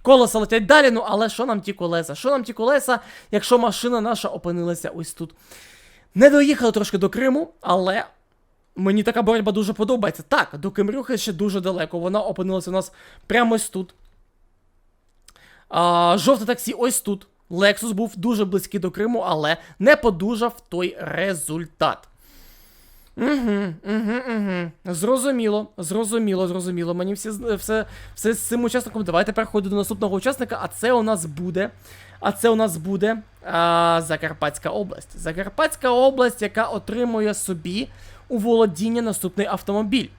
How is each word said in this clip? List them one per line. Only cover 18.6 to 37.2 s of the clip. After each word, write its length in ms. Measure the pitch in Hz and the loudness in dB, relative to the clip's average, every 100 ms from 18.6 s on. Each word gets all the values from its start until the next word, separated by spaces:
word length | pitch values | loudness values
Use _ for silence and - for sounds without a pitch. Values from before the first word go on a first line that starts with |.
| - 202 | -2 -4
до 120 | 185 | -4
Криму, 280 | 185 220 233 | -2 -2 0
але 380 | 180 156 151 165 - - | 0 0 0 -2 -6 2
не 160 | 214 302 | 6 6
подужав 640 | 240 170 196 226 233 - _ | 4 0 -4 -2 -4 -4 _
той 280 | 175 180 - | -4 -4 -6
результат. 1000 | 190 151 196 170 - 160 165 _ 156 - - _ _ - - - - _ _ - - - | -8 -4 -2 -4 -6 -8 -8 _ -2 -2 -12 _ _ -20 -20 -20 -20 _ _ -20 -18 -4
Угу, 560 | 254 285 233 202 196 165 190 | 0 0 0 0 -2 -8 -4
угу, 260 | 220 214 247 254 | -2 -2 -4 -4
угу. 440 | 226 202 180 170 - 185 | -4 -2 -4 -6 -10 -10
Зрозуміло, 840 | 175 208 262 269 254 220 208 208 - | -4 0 2 0 0 0 -2 -4 -12
зрозуміло, 720 | 160 208 220 233 214 185 185 | -6 -4 -2 -2 0 0 -2
зрозуміло. 460 | 180 180 175 170 | -4 -6 -4 -4
Мені 200 | 175 185 | -4 -4
всі 180 | 202 220 | -6 -8
з-, 240 | 208 233 202 | -8 -4 -4
все, 300 | - 220 208 - - - | -2 -4 -4 -12 -20 -4
все 180 | 214 | -2
з 60 | 233 | -2
цим 240 | - 240 | -2 -2
учасником. 400 | 240 254 240 220 | 0 -2 -4 -6
Давайте 280 | 180 170 208 | 0 0 2
переходимо 380 | 220 220 214 196 | -2 -2 -2 0
до 60 | 202 | -2
наступного 400 | 196 202 208 190 | -2 -4 -2 0
учасника, 440 | 254 269 240 233 | -2 -2 -6 -6
а 60 | 170 | -8
це 260 | - 220 | -4 0
у 100 | 247 | 2
нас 220 | 220 208 160 | 2 -2 -4
буде, 440 | 147 180 180 196 - - - - - | -6 -4 -2 -4 -6 -20 -20 -20 -6
а 120 | - | -4
це 180 | 202 233 | 2 2
у 60 | 220 | 4
нас 220 | 220 165 | 0 -2
буде, 440 | 165 196 208 226 - _ - | -4 0 0 -2 -8 _ -4
а, 500 | 170 170 170 170 165 156 | 0 4 4 4 2 0
Закарпатська 640 | 156 160 156 151 - 156 | -4 -4 -4 -4 -4 -6
область. 500 | 214 190 - - - | -4 -6 -10 -16 -10
Закарпатська 720 | 170 160 196 - 311 - 254 | -8 -6 -6 0 0 0 0
область, 520 | 247 262 269 247 240 | 4 4 4 0 0
яка 220 | 208 220 | -4 -2
отримує 720 | 226 208 - 226 240 220 | -4 -6 -6 -4 -2 0